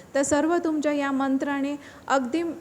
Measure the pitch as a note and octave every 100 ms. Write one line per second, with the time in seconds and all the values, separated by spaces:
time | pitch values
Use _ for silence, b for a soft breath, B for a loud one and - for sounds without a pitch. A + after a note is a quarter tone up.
0 | B C#4 C#4 D4 D#4 F4 E4+ D#4 D4 D4
1 | C#4 C4+ C4+ C4+ D4 C#4 C#4 D4 B B
2 | B C4+ B3 D#4+ E4+ C4+